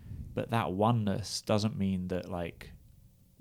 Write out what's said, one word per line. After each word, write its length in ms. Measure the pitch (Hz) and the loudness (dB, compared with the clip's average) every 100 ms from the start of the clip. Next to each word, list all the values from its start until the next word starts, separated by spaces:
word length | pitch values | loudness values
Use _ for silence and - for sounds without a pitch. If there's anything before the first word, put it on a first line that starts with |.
| - - - | -14 -12 -8
But 180 | - - | -6 0
that 200 | 113 80 | 0 2
oneness 680 | 92 110 120 101 101 98 - | 4 6 6 2 0 -2 -4
doesn't 360 | - 107 107 98 | 0 2 2 0
mean 300 | 98 92 90 | 0 0 0
that, 200 | 90 92 | -2 -2
like, 420 | 90 87 - - - - - - - - - | -4 -6 -8 -16 -18 -20 -20 -20 -20 -20 -12